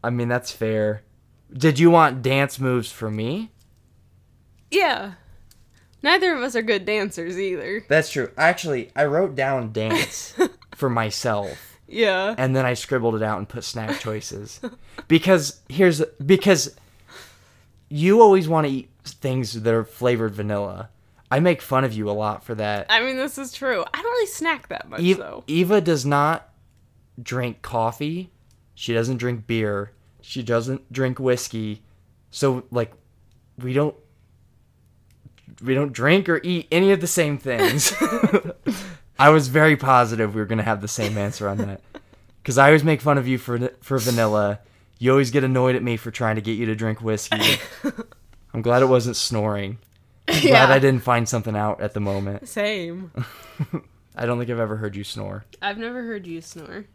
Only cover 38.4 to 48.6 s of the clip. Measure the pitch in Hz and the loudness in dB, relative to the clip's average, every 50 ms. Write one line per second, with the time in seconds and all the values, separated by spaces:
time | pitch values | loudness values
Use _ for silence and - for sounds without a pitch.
38.4 | - 170 - - - - 220 185 196 190 175 - - - _ - 135 147 156 160 | 0 -2 -14 -6 -6 -6 -6 -6 -8 -14 -16 -18 -20 -20 _ 4 6 8 8 8
39.4 | 143 127 127 156 151 156 151 139 - 135 131 123 120 110 113 110 110 104 101 113 | 4 4 4 6 6 6 6 4 4 4 6 6 6 4 2 -2 -2 -2 -2 -4
40.4 | 107 95 113 110 104 113 107 101 98 101 - - 110 104 107 107 101 101 - - | -4 -2 -2 -2 0 0 -2 -2 -2 -8 -6 -4 -4 -4 -2 -2 -4 -4 -4 -4
41.4 | 104 101 98 98 - 101 98 95 - - - - _ _ - _ _ - - _ | -4 -4 -2 -2 -4 -6 -6 -12 -16 -20 -20 -20 _ _ -20 _ _ -20 -20 _
42.4 | _ - 127 127 135 143 156 156 143 165 156 131 117 147 147 139 123 127 131 120 | _ 0 4 6 8 8 8 6 6 4 0 2 2 2 2 2 2 0 -2 -2
43.4 | - - 120 117 120 127 - _ - - 135 131 110 127 120 117 113 107 107 107 | -2 -4 -4 -4 -4 -6 -6 _ -8 -4 -2 -2 0 0 0 2 2 2 2 2
44.4 | 104 101 101 104 - _ _ _ _ _ _ _ 117 123 131 139 139 120 117 143 | 0 0 -2 -4 -10 _ _ _ _ _ _ _ 2 4 4 4 4 2 0 0
45.4 | 131 131 131 127 127 127 127 123 - 123 117 113 - 117 107 - 123 113 110 110 | 0 2 2 2 2 2 0 0 -2 -2 -4 -4 -6 -10 -8 -4 -2 -2 -2 -2
46.4 | 101 110 113 104 120 110 110 107 113 110 107 107 113 110 107 104 - - - 214 | -4 -4 -4 -2 -2 -4 -2 -2 -4 -4 -4 -4 -4 -4 -4 -4 -2 -4 -4 -2
47.4 | - - - - - - - - - 285 - - 226 - - _ _ _ - - | 0 0 0 -2 -4 -14 -18 -8 -8 -8 -6 -6 -14 -16 -18 _ _ _ -20 -20
48.4 | - _ - 117 | -20 _ -10 -4